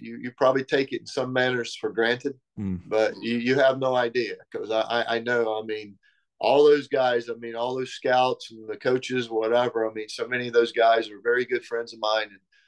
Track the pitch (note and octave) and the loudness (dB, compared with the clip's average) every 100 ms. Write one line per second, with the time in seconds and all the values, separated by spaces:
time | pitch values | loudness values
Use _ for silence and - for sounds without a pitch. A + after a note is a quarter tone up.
0 | A2+ A#2 B2 - C3 C3+ C3+ C#3 - A#2+ | -16 -12 -12 2 2 2 2 0 0 -6
1 | - - C3 B2+ B2+ B2 A2+ - A2 F#2 | -6 -6 -2 0 0 0 -4 -6 -4 0
2 | A2+ B2+ C#3+ - _ - G2 F2+ - G#2+ | 2 2 -4 -8 _ -10 -6 -6 -2 0
3 | A2 - A2 A#2+ A#2+ C3+ C3+ C3 C3 B2 | 0 0 -4 -2 0 4 4 4 0 0
4 | A#2+ A#2+ A2 F#2 - G#2+ G#2 A2 G#2+ A#2 | 0 -2 -4 -6 -12 -10 -2 -2 0 -2
5 | A2+ A#2 A#2 A#2+ A2+ A2 A2 G#2+ G#2+ G2 | -2 -2 0 0 0 -2 -4 -8 -10 -18
6 | _ _ _ _ - C#3 D3 D3 C3+ C#3 | _ _ _ _ 4 6 8 6 2 0
7 | B2+ A#2+ A#2 A#2 A#2 A2+ A#2+ B2+ B2+ - | 2 0 -2 -8 -8 -4 -4 -4 -6 -6
8 | C3 B2+ B2+ B2+ - A2 A2 G#2 C3 B2+ | 0 2 2 0 -8 -14 -12 -4 0 0
9 | - B2+ A#2 A2+ A2 A#2+ B2 A#2 A2 A2 | 0 -4 -2 -2 2 2 2 0 -2 -4
10 | G#2+ - A#2 B2 B2 A#2 A#2 A#2 A2+ A2+ | -10 -8 -6 -4 0 2 2 4 4 4
11 | A2 G2+ A2+ B2 A#2 B2 - A#2 A#2 A2+ | 0 -4 0 0 0 -4 -4 -8 -8 -6
12 | G#2+ A2 G#2 G2 _ _ | -2 -2 -2 -10 _ _